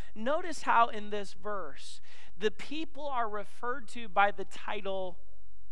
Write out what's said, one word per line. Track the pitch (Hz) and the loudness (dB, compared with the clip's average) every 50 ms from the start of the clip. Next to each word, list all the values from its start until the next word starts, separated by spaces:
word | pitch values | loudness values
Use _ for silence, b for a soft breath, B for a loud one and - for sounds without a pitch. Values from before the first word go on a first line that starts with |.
| B B B | B B B
Notice | 214 220 247 294 320 - 339 302 - | 0 0 0 0 0 0 -2 -2 0
how | - 269 233 233 233 233 | 2 2 4 4 4 4
in | 233 214 208 208 | 2 0 0 0
this | 208 208 202 - - | 0 0 0 0 0
verse, | - - 208 208 196 170 143 131 - - - - - B B B B B B B | 0 0 -2 -2 -2 -2 -2 -2 0 0 0 0 0 B B B B B B B
the | - 202 214 | 0 0 0
people | - - - - 277 311 320 - - 269 302 | 0 0 -2 -2 0 0 0 0 -2 -2 -2
are | 285 269 240 233 214 | -2 0 0 0 0
referred | 208 208 196 - - - 240 240 247 285 220 - | 0 0 0 0 0 0 0 -2 -2 -2 -2 -2
to | - 240 233 214 | -2 -2 -2 2
by | 170 196 202 208 | 4 4 4 4
the | 202 196 190 | 4 0 0
title | - - - - - 214 208 196 196 190 190 185 180 170 - - - - - - - - - - - | 0 0 0 0 0 -2 -2 -2 -2 -2 0 -2 -2 -2 -2 -2 -2 0 0 0 -2 -2 -2 -2 -2